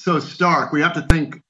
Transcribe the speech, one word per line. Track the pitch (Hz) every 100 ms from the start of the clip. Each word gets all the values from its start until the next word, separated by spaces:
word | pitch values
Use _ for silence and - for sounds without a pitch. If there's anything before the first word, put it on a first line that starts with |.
so | 180 156
stark. | - - 180 151 -
We | 147
have | 170
to | 151
think | 139 170 135 -